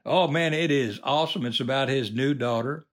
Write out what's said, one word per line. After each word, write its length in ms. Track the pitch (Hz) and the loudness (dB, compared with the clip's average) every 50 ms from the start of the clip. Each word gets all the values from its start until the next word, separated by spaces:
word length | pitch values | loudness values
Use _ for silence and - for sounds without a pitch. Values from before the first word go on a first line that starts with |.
| _ | _
Oh, 240 | - 151 185 175 | 0 2 2 4
man, 280 | 151 143 165 165 160 156 | 4 2 2 2 2 2
it 160 | 156 170 156 | 0 2 2
is 280 | 143 139 123 110 101 - - | 2 2 2 0 -4 -4 -2
awesome. 420 | 131 143 151 160 156 - 196 123 | 0 0 0 0 0 -2 -4 -4
It's 140 | 120 117 - | -4 -2 -2
about 280 | 123 120 135 135 135 | -2 0 0 0 0
his 240 | 127 135 135 117 101 | 0 0 -2 -2 -2
new 220 | 107 123 135 143 147 | -2 0 0 0 0
daughter. 540 | 123 120 120 117 113 117 135 151 160 - _ | 0 0 0 0 -2 -2 -4 -6 -8 -12 _